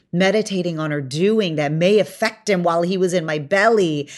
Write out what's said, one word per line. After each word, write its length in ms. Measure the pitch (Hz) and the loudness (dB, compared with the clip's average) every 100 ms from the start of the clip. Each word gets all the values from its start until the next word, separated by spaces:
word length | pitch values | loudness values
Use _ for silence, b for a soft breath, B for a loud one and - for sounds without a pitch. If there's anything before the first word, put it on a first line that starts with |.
| _ | _
meditating 680 | 170 190 208 208 196 175 160 | 0 2 2 -2 -4 -4 -4
on 120 | 156 | -4
or 80 | 147 | -4
doing 540 | 135 147 196 220 185 | -6 0 2 2 0
that 160 | 156 143 | -2 -2
may 300 | 156 175 208 | 0 2 2
affect 500 | 180 - 220 226 - | 2 -2 -6 -6 -2
him 140 | 185 | 0
while 180 | 175 170 | 2 0
he 160 | 175 190 | 0 0
was 160 | 185 | 0
in 100 | 180 | 0
my 140 | 160 151 | -2 -6
belly? 720 | 139 196 214 226 175 151 143 | -2 2 4 4 2 -2 -6